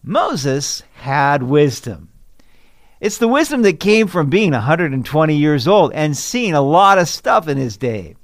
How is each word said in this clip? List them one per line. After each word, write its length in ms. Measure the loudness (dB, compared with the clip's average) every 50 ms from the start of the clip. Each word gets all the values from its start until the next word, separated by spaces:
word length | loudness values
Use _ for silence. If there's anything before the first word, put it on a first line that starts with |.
Moses 800 | -10 -4 -2 -2 -2 -2 -4 -4 -2 -2 -2 -2 -4 -8 -10 -12 -14 _ _ -14
had 420 | -8 -4 -2 0 2 2 0 0 0
wisdom. 640 | 2 2 4 4 2 0 -6 -12 -12 -14 -14 -18 -20 _ _ -20 -20 -20 -20 _ _ _ -20 _ _ _ _ _ _ _ _
It's 160 | -6 -6 -2
the 100 | 0 0
wisdom 360 | 2 2 2 0 0 0 2 2
that 160 | 2 2 2
came 260 | 0 2 2 2 2
from 220 | 0 0 -2 0 2
being 240 | 2 2 2 2 0
a 80 | 0
hundred 320 | 0 0 0 0 0 -4 -4
and 120 | -6 -6
twenty 300 | -2 0 0 2 2 2
years 320 | 2 2 2 0 0 2
old 240 | 2 4 4 2 2 0
and 220 | -4 -4 -4 -4
seeing 380 | -6 -8 -6 -4 -4 -2 0 0
a 80 | 0
lot 360 | 2 2 4 4 6 6 4
of 120 | 4 2 -2
stuff 380 | -4 -6 -2 0 0 0 0
in 100 | -2 -4
his 200 | -4 -4 -6 -8
day. 380 | -6 -6 -6 -6 -6 -10 -14 -20 -20